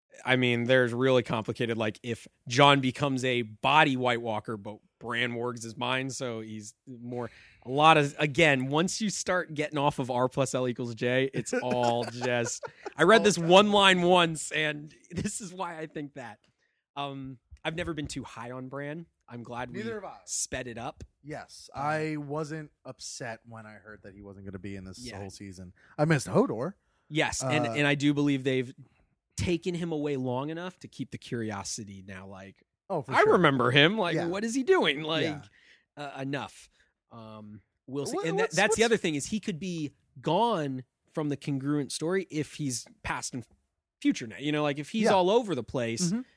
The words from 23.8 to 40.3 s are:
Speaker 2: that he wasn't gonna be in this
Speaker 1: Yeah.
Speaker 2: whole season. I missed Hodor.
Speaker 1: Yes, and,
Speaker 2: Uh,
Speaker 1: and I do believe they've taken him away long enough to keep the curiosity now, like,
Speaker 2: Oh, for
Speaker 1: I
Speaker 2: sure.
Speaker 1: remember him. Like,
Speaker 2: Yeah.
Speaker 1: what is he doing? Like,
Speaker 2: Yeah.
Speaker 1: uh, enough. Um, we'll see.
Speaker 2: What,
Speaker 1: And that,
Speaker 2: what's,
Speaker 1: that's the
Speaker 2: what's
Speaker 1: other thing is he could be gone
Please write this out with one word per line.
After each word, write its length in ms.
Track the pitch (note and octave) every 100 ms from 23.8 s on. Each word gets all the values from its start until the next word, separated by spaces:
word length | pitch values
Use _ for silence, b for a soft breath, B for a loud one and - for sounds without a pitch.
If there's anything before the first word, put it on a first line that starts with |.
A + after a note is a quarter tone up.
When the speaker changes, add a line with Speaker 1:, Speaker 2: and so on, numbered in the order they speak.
| G2+ G#2+
Speaker 2:
that 120 | G#2
he 80 | G2
wasn't 240 | G2+ G2 G2
gonna 120 | F#2+
be 160 | G2+
in 100 | G2
this 140 | F#2 F#2+
Speaker 1:
Yeah. 200 | A#2+ G2
Speaker 2:
whole 100 | G2
season. 440 | - G2+ F2+ F2+ b b b
I 80 | D#3
missed 200 | C#3+ -
Hodor. 460 | D3+ C#4 A2+ D3+ - _ _ _
Speaker 1:
Yes, 320 | D3+ C#3 -
and, 240 | C3 D3+ C#3
Speaker 2:
Uh, 40 |
Speaker 1:
and 140 | D3 D3
I 80 |
do 200 | C#3+ C#3+
believe 280 | C#3+ C#3+ C#3
they've 320 | C3+ C3 B2+ C#3 - _ _ _ _ -
taken 380 | F#3 E3 F#3
him 180 | F3 E3+
away 240 | D#3 D3 C3+
long 320 | B2+ B2 D3
enough 280 | E3 F3+ -
to 80 | -
keep 220 | - B2+
the 60 | A2+
curiosity 840 | - A#2+ A2 G2 F#2+ - G2+ G2 F#2+
now, 200 | F#2+ G2
like, 300 | F#2+ G2 - _ _ -
Speaker 2:
Oh, 120 | F3
for 100 | C3
Speaker 1:
I 80 | B3+
Speaker 2:
sure. 100 | G#4+
Speaker 1:
remember 380 | A#3 D#3 C3+ B2
him. 280 | C#3 D#3 A3
Like, 160 | E3+ D#3
Speaker 2:
Yeah. 100 | E3+
Speaker 1:
what 180 | F#3+
is 100 | A3+
he 80 | C4
doing? 400 | C4 F#4 F3+ C#3+
Like, 220 | D#3 D#3+
Speaker 2:
Yeah. 180 | D#3+ D3 - b b b b -
Speaker 1:
uh, 240 | C#3+ C3+
enough. 500 | C3+ C#3 G2+ - - _ _ _ _
Um, 480 | A2+ A2 G#2+ G#2+ G#2 _ _ -
we'll 200 | C#3 C#3
see. 100 | E4
Speaker 2:
What, 100 | E3
Speaker 1:
And 120 | E3
that, 60 |
Speaker 2:
what's, 120 | - E3
Speaker 1:
that's 200 | G#3 G#3
the 60 |
Speaker 2:
what's 40 | A3+
Speaker 1:
other 100 | A3
thing 180 | F3+
is 120 | C#3+ -
he 140 | G#3+
could 180 | - D#3
be 340 | F#3 E3+ C#3+ - _ C3+
gone 640 | C#3+